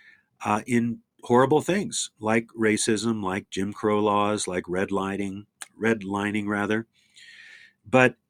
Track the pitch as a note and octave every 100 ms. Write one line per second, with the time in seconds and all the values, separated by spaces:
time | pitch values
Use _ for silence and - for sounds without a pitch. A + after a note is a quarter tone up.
0 | - _ _ - G#2+ G#2+ B2+ A#2+ A#2 A2+
1 | _ _ - A#2+ C3+ D3+ - G3 F3 -
2 | - - A2 A#2 A#2 A2+ A2 G#2+ - G#2+
3 | A#2 A2 F#2+ G2 - F#2 G2 G#2 G#2+ G#2
4 | G#2 G2+ G#2 G#2 - F2+ F2 F#2 G2 G2
5 | F#2+ G2 G2 G2 G#2 - - - A2 A2
6 | G2 G2+ G#2 G#2 G2+ G#2 G#2 A2 A2+ _
7 | _ - - - - - - _ - B2+
8 | B2+ -